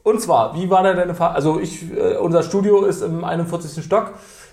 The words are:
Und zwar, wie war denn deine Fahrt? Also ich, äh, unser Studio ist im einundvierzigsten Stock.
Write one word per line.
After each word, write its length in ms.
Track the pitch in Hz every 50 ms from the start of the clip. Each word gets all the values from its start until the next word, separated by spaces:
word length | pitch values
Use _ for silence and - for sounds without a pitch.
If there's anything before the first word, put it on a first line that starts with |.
Und 200 | _ 208 226 214
zwar, 340 | - 170 156 120 113 117 -
wie 140 | 160 190 180
war 120 | 190 185 185
denn 120 | 190 185
deine 160 | 175 180 175 170
Fahrt? 220 | 170 170 - -
Also 240 | - 143 156 156 185
ich, 320 | 202 - - - 170 165 190
äh, 200 | 214 - - -
unser 240 | - - 170 170 170 -
Studio 400 | 165 196 202 196 208 208 196 202
ist 160 | 202 170 175 -
im 200 | 180 160 165 170
einundvierzigsten 600 | 175 170 170 170 170 175 170 170 151 143 160 -
Stock. 300 | - 196 220 220 - - - - - - - - -